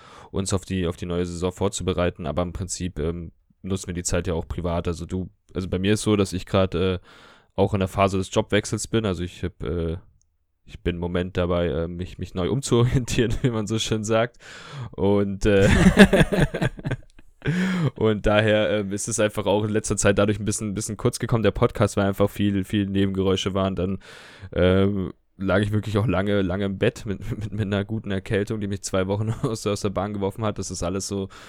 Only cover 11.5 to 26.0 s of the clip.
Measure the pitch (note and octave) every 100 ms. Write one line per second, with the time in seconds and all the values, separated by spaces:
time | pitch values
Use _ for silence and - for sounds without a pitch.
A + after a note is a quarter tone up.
11.5 | F2 E2+ C#2+ E2+ F2 F2 - F2+ F#2 F2
12.5 | C3+ - A#2+ B2 C3 A#2+ - A2+ - C3
13.5 | A2+ G#2 A2 - A2 G#2 A2 A#2+ - -
14.5 | - - C#3+ A#2 - G2 G2+ G2+ G2 G#2+
15.5 | G2 G2+ - F#3+ - G3 F#3 - G3 D3+
16.5 | - - - - C3 - - - - -
17.5 | F3 F#3+ F3+ C#3+ - A2 G#2+ G#2 G#2 A2
18.5 | G#2+ F#2+ G#2+ G2 G2+ - A2+ G#2+ A2 G2
19.5 | G#2 G#2+ G#2+ - G#2 G#2 G2+ G#2 G#2+ G#2
20.5 | G#2 A2 G2 A2 G#2 B2 - A#2 A#2 G#2
21.5 | - - - G#2 - G2 G2 G2+ - G2+
22.5 | G2 F#2 G#2 G2 G2 G2 F#2+ F#2+ F#2+ G2+
23.5 | F#2+ F#2+ F2+ F#2 F#2+ - - - - F#2+
24.5 | - F2+ F#2+ G2 G2+ F2+ - _ - F#2+
25.5 | F#2+ G#2 G#2+ G#2 G#2